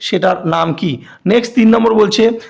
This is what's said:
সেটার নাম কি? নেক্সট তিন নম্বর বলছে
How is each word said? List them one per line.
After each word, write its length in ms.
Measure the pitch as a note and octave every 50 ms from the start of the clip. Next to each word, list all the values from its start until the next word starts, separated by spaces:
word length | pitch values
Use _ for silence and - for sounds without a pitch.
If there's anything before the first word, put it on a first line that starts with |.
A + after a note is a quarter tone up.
সেটার 460 | - - G#3+ F3+ F3 F#3 F#3 F3+ F#3
নাম 280 | D#3+ E3 E3 E3 E3 D#3
কি? 280 | - - E3 C3 - - - - - -
নেক্সট 280 | F3+ G#3+ A#3+ A#3 - -
তিন 140 | B3+ A3 A3 A3+
নম্বর 200 | A#3 A3+ A3+ A3
বলছে 360 | G#3+ G#3+ G3 - - A3 A3+ A#3 A3+ - -